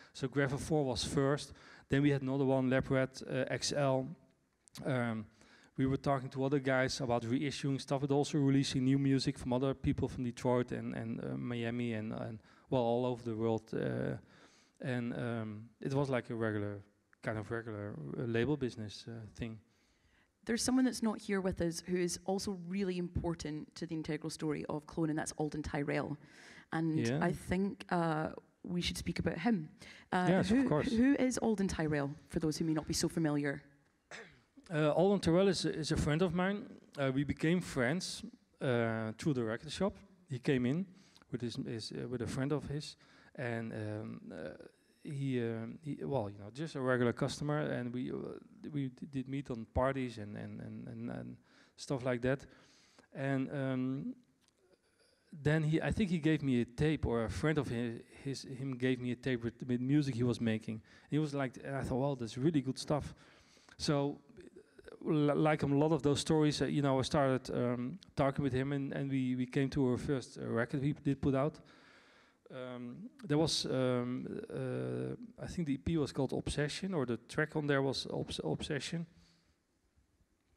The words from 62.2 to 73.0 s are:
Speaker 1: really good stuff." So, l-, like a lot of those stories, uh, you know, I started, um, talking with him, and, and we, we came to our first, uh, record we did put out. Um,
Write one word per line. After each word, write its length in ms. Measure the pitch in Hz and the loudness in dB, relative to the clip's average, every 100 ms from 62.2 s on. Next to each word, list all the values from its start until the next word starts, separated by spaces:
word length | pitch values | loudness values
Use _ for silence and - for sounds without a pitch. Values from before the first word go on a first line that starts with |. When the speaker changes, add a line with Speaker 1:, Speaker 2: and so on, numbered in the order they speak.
| 113 123 | -4 0
Speaker 1:
really 240 | 151 151 | 2 4
good 180 | 127 - | 0 -2
stuff." 340 | - 151 - - - - - - - - | 0 -2 -2 -12 -20 -20 -20 -20 -20 -4
So, 400 | - 143 143 - - - - - - - - - - | 0 2 0 -4 -14 -20 -20 -20 -20 -20 -20 -8 0
l-, 300 | 156 147 147 | 4 4 6
like 260 | 156 156 | 4 4
a 60 | 139 | 4
lot 240 | 139 156 | 4 6
of 100 | 156 | 4
those 200 | 143 135 | 4 2
stories, 400 | - 156 151 139 | 4 6 6 4
uh, 40 | 139 | 2
you 160 | 151 | 2
know, 160 | 139 135 | 4 4
I 40 | |
started, 520 | 120 156 135 127 - | 4 4 4 2 0
um, 460 | - 123 123 123 180 - - | 0 0 0 -4 -8 -4 2
talking 280 | 139 139 | 2 2
with 100 | 139 | 0
him, 180 | 127 139 | 0 0
and, 220 | 139 139 | -2 -2
and 180 | 151 139 | -4 -2
we, 240 | 135 127 127 | 0 0 0
we 100 | 123 | 0
came 240 | 147 135 | 0 2
to 200 | 147 127 | 4 2
our 60 | 120 | 2
first, 420 | - 135 - 139 | 0 -2 -4 -8
uh, 80 | 120 | -2
record 340 | 113 120 143 | 0 0 0
we 120 | 143 | 0
did 280 | 147 143 135 | 0 -2 0
put 140 | 147 131 | 2 4
out. 240 | 151 - - - - - - - _ _ - | 2 -2 -16 -20 -20 -20 -20 -20 _ _ -16
Um, 600 | 131 127 123 123 135 | -12 -10 -10 -10 -12